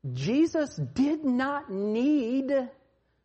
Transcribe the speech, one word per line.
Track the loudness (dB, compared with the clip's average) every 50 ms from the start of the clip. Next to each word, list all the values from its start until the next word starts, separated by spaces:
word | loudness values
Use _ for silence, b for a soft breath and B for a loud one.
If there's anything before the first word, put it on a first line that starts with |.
| -8 -8
Jesus | -8 -4 -2 0 4 4 2 4 2 -2 -2 -2 -4
did | -6 -6 -4 2 2 2 2 2 0 0
not | 0 0 0 0 0 -2 -4 -4 -4
need | -4 -2 -2 0 0 2 2 2 2 2 2 0 0 -2 0 2
a | 0 0 0 -2 -10 _ _ _ _ _ _ _ _ _